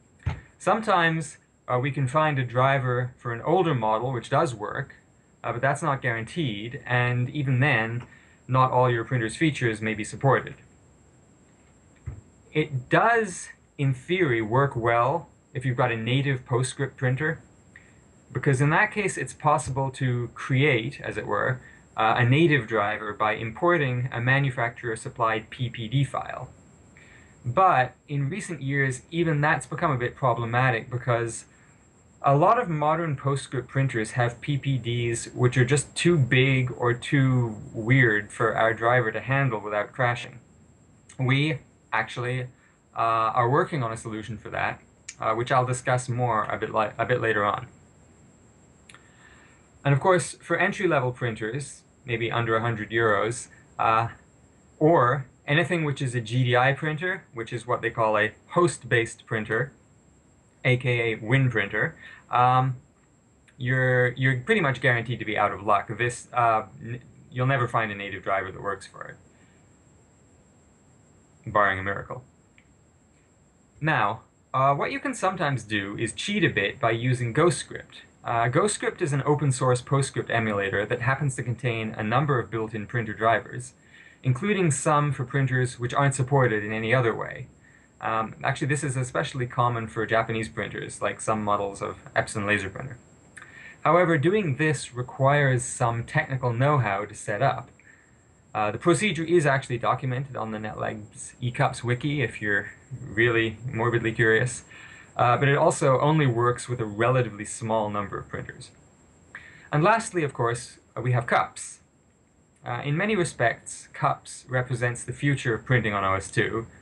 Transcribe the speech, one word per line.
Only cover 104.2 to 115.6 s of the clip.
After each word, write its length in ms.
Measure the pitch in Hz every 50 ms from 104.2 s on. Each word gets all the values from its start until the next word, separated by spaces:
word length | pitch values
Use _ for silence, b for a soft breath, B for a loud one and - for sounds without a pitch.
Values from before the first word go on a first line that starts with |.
| 120 110 110 113 123 127 - - - B B B B B B B B B B
uh, 200 | - 120 120 120
but 120 | 117 143 139
it 80 | 143
also 440 | 143 151 170 - - - 139 - -
only 260 | - 147 156 156 151
works 420 | 131 117 113 120 120 123 - - -
with 120 | 123 120
a 40 | 113
relatively 600 | 107 101 101 113 120 127 131 123 107 101 101 107
small 440 | - - - 120 113 110 113 107 104
number 300 | 104 104 104 98 - -
of 100 | - -
printers. 420 | - - - - - - - - - - - _ _ _ _ _ _ _ _ _ B B B B B B B B -
And 120 | 147 156
lastly, 400 | 202 220 226 220 - - 175 151
of 100 | 135 -
course, 440 | - 123 117 117 120 - - - - _ _ _
uh, 60 | - 113
we 100 | 127 123
have 140 | 123 120
cups. 540 | - 208 - - - - - - - - - _ _ _ _ _ _ _ _ _ _ _ _ _ _ _ _ -
Uh, 140 | 120 120 120 117
in 120 | 143 147
many 180 | 160 196 208 220
respects, 760 | 190 175 139 - - 123 117 113 - - - - - - - -
cups 520 | - - 139 - - - - - - - -
represents 560 | 123 127 127 - 127 110 123 120 117 - -
the 80 | - 120
future 420 | - - 143 139 135 - 127 110
of 100 | 107